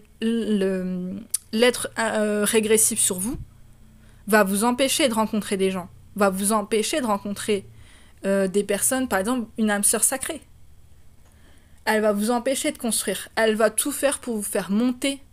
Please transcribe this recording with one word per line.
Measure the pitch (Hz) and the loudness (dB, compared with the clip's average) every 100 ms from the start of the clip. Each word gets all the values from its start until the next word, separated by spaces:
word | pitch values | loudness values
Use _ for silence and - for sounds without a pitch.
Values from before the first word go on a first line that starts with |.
| - - | -6 -6
le, | 220 233 208 208 190 190 185 185 180 196 - - - | -2 -2 0 2 2 0 -4 -4 -6 -10 -8 -10 -4
l'être, | 220 247 247 - - | 2 2 2 -4 -4
euh, | 220 214 214 208 202 | -2 0 0 0 2
régressif | 226 214 220 - 220 | 2 4 4 4 2
sur | - 185 | -2 -2
vous | 208 311 - - - - - - - - - | -4 -6 -10 -20 -20 -20 -20 -20 -20 -16 2
va | 214 | 4
vous | 190 196 | 4 2
empêcher | 240 247 269 - 269 | 0 2 0 2 2
de | |
rencontrer | 220 214 214 - 190 | 2 0 -2 -2 0
des | 190 | 0
gens, | 185 170 - - 196 | -2 -8 -16 -8 0
va | 196 | 2
vous | 185 202 | 2 0
empêcher | 220 202 220 220 311 | 0 0 -2 0 -2
de | 240 | 0
rencontrer, | 202 208 202 - 202 - - - - - - 196 | -2 -4 -6 -2 -4 -4 -18 -20 -20 -20 -6 0
euh, | 196 190 | 0 2
des | 202 | 0
personnes, | 202 196 - 262 254 | 0 0 0 0 0
par | 190 | 0
exemple, | 196 254 214 - | 0 -2 -4 -2
une | 214 | 0
âme | 202 | 2
sœur | 202 214 | 0 0
sacrée. | - 247 - 311 - - - - - - - - - - - - - - | 0 -2 -6 -10 -14 -20 -20 -20 -20 -20 -20 -20 -20 -20 -20 -20 -20 -8
Elle | 226 214 | -2 2
va | 214 | 2
vous | 202 214 | 2 0
empêcher | 240 262 269 302 | 0 0 -2 -2
de | - | -4
construire. | 233 - - 185 - - | -4 -2 -2 -6 -6 0
Elle | 220 214 | 2 4
va | 214 | 2
tout | 214 294 | 0 -4
faire | - 277 285 | 0 0 0
pour | 247 214 | -4 -4
vous | |
faire | 208 202 175 | -4 -4 0
monter | 208 247 247 277 277 - | 0 0 0 -2 -4 -10